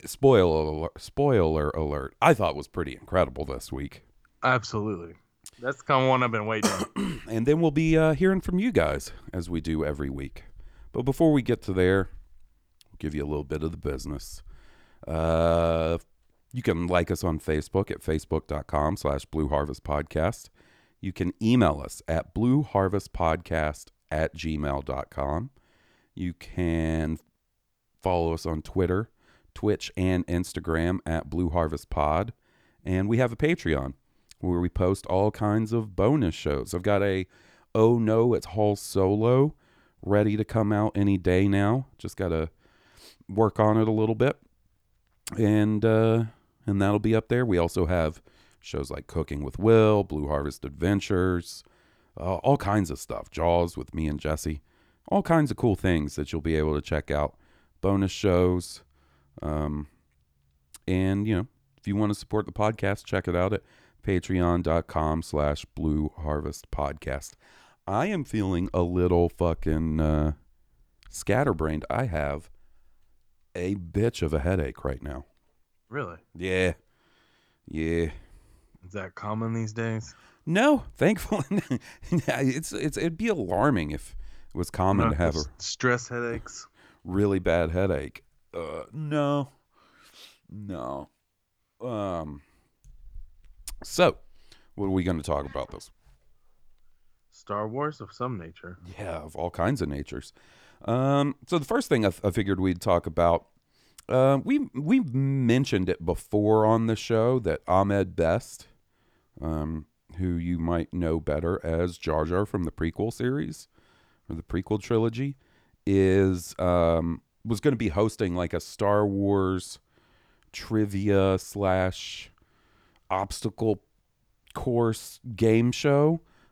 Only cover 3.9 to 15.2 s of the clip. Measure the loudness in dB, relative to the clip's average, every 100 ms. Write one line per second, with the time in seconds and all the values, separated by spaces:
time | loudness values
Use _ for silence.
3.9 | -12 _ _ _ _ 0 0 -2 -6 -6
4.9 | -6 -10 -18 _ _ -20 -12 -10 -8 0
5.9 | 2 4 4 2 0 -2 0 0 -2 -6
6.9 | -6 -6 -6 -6 -2 2 4 2 2 4
7.9 | 4 4 4 2 2 0 -2 0 2 2
8.9 | 0 -6 -14 -10 -8 -6 -4 -2 -2 -2
9.9 | -4 -6 -6 -10 -14 -18 -18 -20 -20 -10
10.9 | -4 -2 2 4 4 2 -2 -2 2 4
11.9 | 4 0 -8 -18 -20 -20 _ _ _ _
12.9 | -12 -8 -6 -4 -4 -6 -6 -6 -6 -6
13.9 | -6 -8 -10 -12 -16 -18 -20 -20 -20 _
14.9 | _ -6 -2